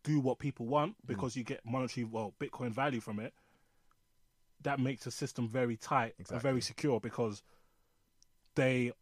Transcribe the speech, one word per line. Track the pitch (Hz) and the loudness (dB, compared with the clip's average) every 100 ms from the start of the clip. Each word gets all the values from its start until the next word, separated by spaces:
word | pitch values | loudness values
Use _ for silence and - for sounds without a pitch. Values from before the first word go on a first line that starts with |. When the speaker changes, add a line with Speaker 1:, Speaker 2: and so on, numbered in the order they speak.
Speaker 1:
do | 147 151 | 2 4
what | 127 123 | 4 0
people | 143 - 117 | -2 -4 0
want | 147 160 | 2 2
Speaker 2:
Mm. | - 127 | -4 -6
Speaker 1:
because | 101 127 131 | -4 -2 -4
you | |
get | 113 107 | -6 -8
monetary, | 117 131 127 123 110 | -4 -2 -2 -2 -4
well, | 113 104 - | -2 -4 -4
Bitcoin | 147 - 123 | -8 -4 -4
value | 110 143 120 | 0 0 0
from | 110 107 | -4 -6
it, | 120 - _ _ _ _ _ _ _ _ _ _ _ _ | -6 -12 _ _ _ _ _ _ _ _ _ _ _ _
that | 143 139 | -2 0
makes | 131 127 | 0 -2
the | 123 | -6
system | - 143 - 117 | -6 -6 -2 -2
very | 127 120 113 | 2 2 0
tight | - 139 113 - | 2 2 2 -4
and | - | -8
very | - 135 131 | -2 2 2
Speaker 2:
Exactly. | |
Speaker 1:
secure | - - 151 113 | 0 -2 2 2
because | 117 - 113 101 - - _ _ _ _ _ _ _ _ _ - | 0 -2 -2 -2 -12 -20 _ _ _ _ _ _ _ _ _ 4
they | 131 127 120 - | 4 4 2 0